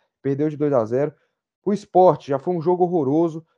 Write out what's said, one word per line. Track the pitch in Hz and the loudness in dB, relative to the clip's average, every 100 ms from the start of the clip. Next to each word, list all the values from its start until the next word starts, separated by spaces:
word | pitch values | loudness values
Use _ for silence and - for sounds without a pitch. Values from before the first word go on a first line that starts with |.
| _ _ | _ _
perdeu | 135 139 156 | -6 -2 -4
de | 147 | -2
dois | 147 | 0
a | 135 107 | 0 0
zero. | 123 151 - _ _ _ _ | -2 -4 -6 _ _ _ _
O | 180 | -4
Sport | 202 - 180 185 143 - | -4 0 4 4 4 -2
já | 139 | -6
foi | 175 180 | -4 -4
um | |
jogo | 151 180 175 | -2 0 0
horroroso. | 175 131 151 170 160 160 | 0 0 0 -2 -4 -16